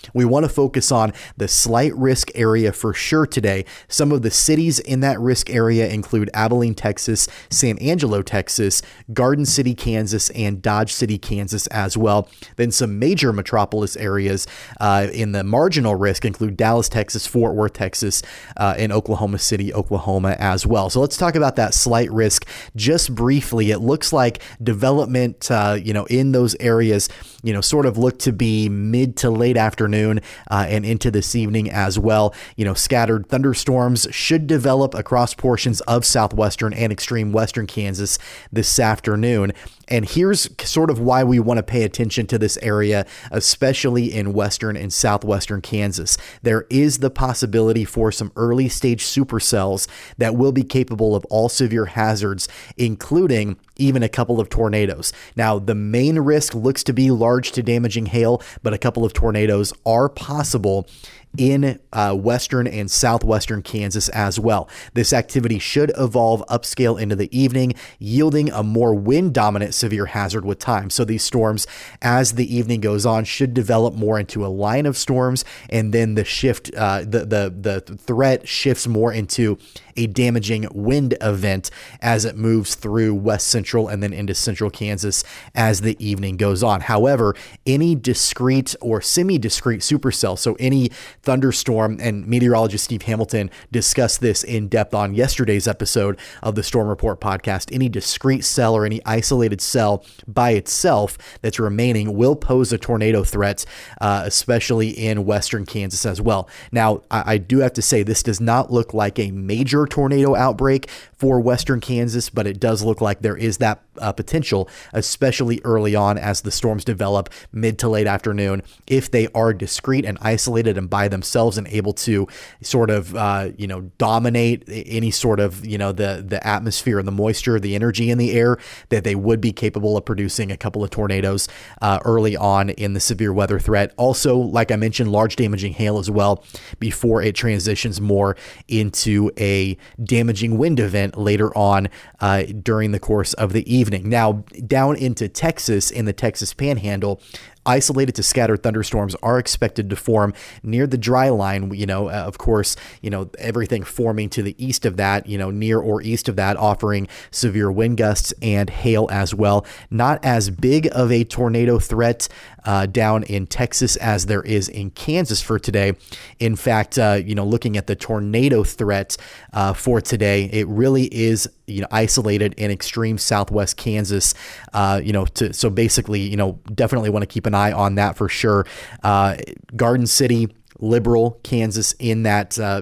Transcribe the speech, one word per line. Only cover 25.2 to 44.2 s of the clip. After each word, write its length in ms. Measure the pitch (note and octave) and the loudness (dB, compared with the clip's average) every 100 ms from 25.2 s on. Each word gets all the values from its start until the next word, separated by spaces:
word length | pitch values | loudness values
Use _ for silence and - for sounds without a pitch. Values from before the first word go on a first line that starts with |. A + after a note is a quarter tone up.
| A#2+ - - | 0 -2 -2
uh, 280 | A2+ G#2 G#2 | 0 2 0
you 120 | G2+ | -2
know, 100 | G#2 | -4
in 280 | - B2 C3+ | 0 2 4
those 220 | B2+ A#2+ - | 4 2 2
areas, 480 | A#2+ A2+ A2 G2+ - - - - | 2 4 4 2 0 -8 -20 -8
you 120 | A2+ | -4
know, 80 | G2+ | -2
sort 240 | - D3+ C3+ | 0 2 2
of 100 | A2 | 2
look 220 | B2+ B2 | 0 2
to 120 | C3+ | -2
be 360 | G#2+ A#2 G#2+ G#2+ | 0 0 2 0
mid 480 | G2+ G#2+ A#2+ B2+ - | -2 0 2 0 0
to 140 | B2 | 0
late 260 | A2+ A#2+ A#2 | 2 2 4
afternoon, 640 | A2 - G#2+ G#2 G#2+ A2 - - - | 2 0 0 2 2 0 -4 -20 -4
uh, 160 | G2+ F2+ | -2 0
and 160 | G#2+ | -2
into 260 | G#2 A#2 B2 | 0 -2 0
this 240 | G#2 - | 0 0
evening 360 | A#2+ G#2 A2 G#2 | -2 0 0 -2
as 280 | G#2 F#2+ G2+ | -2 -2 0
well. 360 | G#2+ G#2+ G#2 - - | 2 4 2 -2 -16
You 120 | - G2+ | -4 -2
know, 80 | |
scattered 540 | F#2 - B2 A2+ A2 F#2 | -2 0 2 2 0 0
thunderstorms 800 | C3 C3+ A#2+ - B2+ B2 A#2+ - | 0 0 0 0 2 2 2 -2
should 360 | - - D#3+ D3 | -4 0 0 2
develop 480 | D3+ C3+ C3+ C3+ | 2 4 2 2
across 380 | G#2+ - B2 A#2+ | -2 0 0 0
portions 480 | - B2+ A#2 B2+ G#2+ | 0 0 2 0 -2
of 220 | - A#2+ | 0 2
southwestern 680 | - B2 G#2 G#2+ G#2 - G#2+ | 2 2 2 2 0 0 -4
and 180 | G#2 A2+ | -2 -2
extreme 400 | G#2 - A#2 G#2 | -2 -4 -2 0
western 340 | A2 G#2+ A#2+ G#2 | 0 0 -4 -6
Kansas 520 | A2 G2+ F#2+ G2 - - - - | -4 -4 -4 -4 -4 -6 -20 -6
this 260 | A2 - - | -2 0 2
afternoon. 720 | A2 G#2+ A2+ G#2 A#2+ A2+ G2 - - - - | 2 2 0 0 2 2 0 -4 -14 -20 -2
And 200 | A#2+ G2+ | -2 0
here's 400 | D#3+ F#3+ G3 - - | 2 2 2 -2 -6
sort 260 | - D#3 D#3+ | -2 0 2
of 120 | A#2 | 2
why 240 | A#2+ C3 | 2 4
we 160 | B2+ B2 | 4 4
want 180 | A2+ A#2 | 4 0
to 60 | |
pay 180 | - B2 | 0 0
attention 460 | G#2+ - A2 A#2+ A2 | 0 0 -2 -2 -2
to 100 | A2+ | 0
this 180 | G#2+ - | 0 -2
area, 480 | A2+ G#2 G#2 G2+ F#2+ - - | -2 0 2 0 -2 -10 -8
especially 800 | A2 - - C3+ C3+ C3+ A#2+ A#2 | -2 0 2 0 2 0 0 0
in 200 | A2 | -2